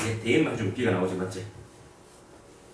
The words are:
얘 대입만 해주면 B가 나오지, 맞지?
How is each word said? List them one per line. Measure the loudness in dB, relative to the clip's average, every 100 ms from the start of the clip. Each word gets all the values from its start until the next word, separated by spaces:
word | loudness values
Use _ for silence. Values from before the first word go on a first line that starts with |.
얘 | -2 0
대입만 | 4 4 4
해주면 | 0 -2
B가 | 0 2
나오지, | 2 0
맞지? | -2 -4 -6 -10 -14 -20 -20 -20 -20 -20 -20 -20 -20 -20 -20 -20